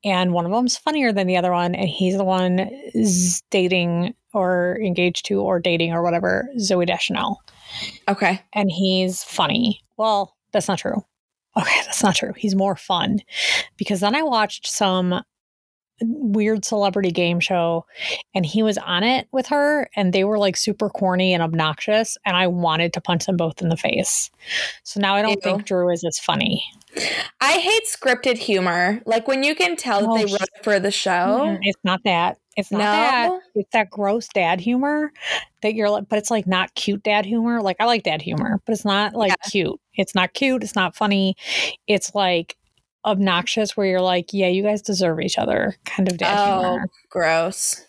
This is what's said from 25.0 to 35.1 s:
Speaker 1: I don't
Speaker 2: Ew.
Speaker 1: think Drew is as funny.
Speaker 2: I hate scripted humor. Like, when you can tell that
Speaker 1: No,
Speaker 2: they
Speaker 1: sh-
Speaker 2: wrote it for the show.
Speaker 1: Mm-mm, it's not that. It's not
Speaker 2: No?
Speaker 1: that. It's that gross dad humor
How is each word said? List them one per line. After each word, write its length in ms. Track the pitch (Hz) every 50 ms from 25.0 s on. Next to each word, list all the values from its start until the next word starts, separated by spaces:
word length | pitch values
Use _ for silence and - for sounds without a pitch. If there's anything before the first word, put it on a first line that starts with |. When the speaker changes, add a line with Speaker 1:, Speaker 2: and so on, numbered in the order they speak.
| 202 196 196
Speaker 1:
I 80 | 202
don't 120 | 208 220 208
Speaker 2:
Ew. 60 | 196 -
Speaker 1:
think 220 | 202 185 208 208
Drew 260 | - 196 180 175 180
is 120 | 175 165 175
as 140 | 165 156
funny. 460 | - - - 165 143 - - - - - - - - - _ - - - - - - - - _ _
Speaker 2:
I 200 | 240 277 330 349
hate 240 | 339 359 440 453 440
scripted 540 | - - - - 262 247 247 - 269 240 233
humor. 640 | - - 208 190 180 180 170 175 180 185 208 233 -
Like, 220 | 220 226 233 226
when 160 | - 269 262 269
you 100 | 294 302
can 220 | - 370 349 339
tell 240 | 294 - 262 214 202
that 60 | 226
Speaker 1:
No, 100 | 226 226
Speaker 2:
they 80 | 220 214
Speaker 1:
sh- 60 | 202
Speaker 2:
wrote 100 | 196 202
it 220 | 190 190 _ - -
for 160 | 214 208 196
the 100 | 180 202
show. 220 | 202 - - 196
Speaker 1:
Mm-mm, 480 | 185 175 175 190 208 240 285 320 320 -
it's 180 | 196 202 190 _ -
not 180 | 190 185 185 _
that. 360 | 214 180 170 170 185 - _ _ _ _
It's 140 | - 196 -
not 80 | 202 208
Speaker 2:
No? 60 | 208
Speaker 1:
that. 540 | 208 208 - 302 285 269 247 233 - 370 370 - _ _
It's 180 | 214 202 _ -
that 180 | 226 208 190
gross 360 | - 208 202 196 208 233 - - -
dad 260 | 202 180 165 180 185
humor 520 | 175 233 240 254 269 285 302 302 302 294